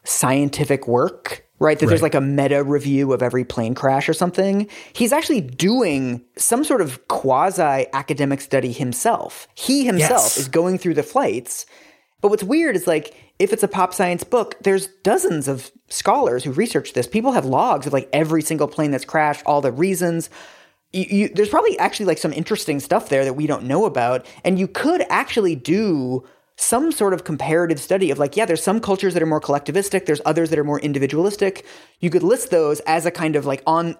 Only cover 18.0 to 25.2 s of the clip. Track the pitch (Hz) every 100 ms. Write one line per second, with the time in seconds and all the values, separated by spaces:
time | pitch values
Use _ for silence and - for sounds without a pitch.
18 | - 143 156 160 151 156 147 - 147 131
19 | - 160 151 143 - 143 139 123 190 180
20 | 175 165 - - - - _ _ _ 190
21 | 170 196 208 185 - 311 427 - 185 -
22 | 190 156 165 151 165 208 - 143 - 202
23 | 220 139 135 135 151 127 123 151 220 127
24 | 117 127 - - - 185 185 - 294 349
25 | - 196